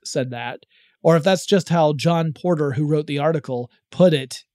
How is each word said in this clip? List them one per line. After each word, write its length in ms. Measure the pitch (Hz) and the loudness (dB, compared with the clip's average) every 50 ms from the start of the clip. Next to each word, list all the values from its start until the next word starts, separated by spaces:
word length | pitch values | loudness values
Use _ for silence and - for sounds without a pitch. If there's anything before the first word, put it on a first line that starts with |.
| _ | _
said 260 | - - 147 123 127 | -8 -6 -6 -4 -4
that 280 | 123 117 120 123 - - _ _ _ _ _ _ _ _ | -8 -10 -10 -10 -12 -12 _ _ _ _ _ _ _ _
or 140 | - 160 165 | 2 2 2
if 60 | 160 | 4
that's 240 | 143 190 190 170 - | 4 2 0 0 0
just 240 | - 202 185 - - | 0 0 0 0 0
how 240 | 170 170 156 151 147 | 0 2 2 2 0
John 400 | 127 113 165 170 165 165 160 139 | 0 0 0 0 0 -2 -4 -6
Porter, 380 | - - 180 170 147 147 143 | -4 -2 -2 0 0 0 -2
who 140 | 135 147 151 | -2 -2 0
wrote 200 | 147 156 151 139 | 0 0 -2 -2
the 120 | - 143 143 | -4 -4 0
article, 520 | 143 160 165 147 - - 127 123 123 - _ _ _ _ | 0 0 0 -2 -4 -6 -6 -8 -8 -10 _ _ _ _
put 220 | - - 180 180 | 2 4 4 4
it 320 | 156 135 131 131 - - - _ | 4 2 -2 -8 -12 -18 -18 _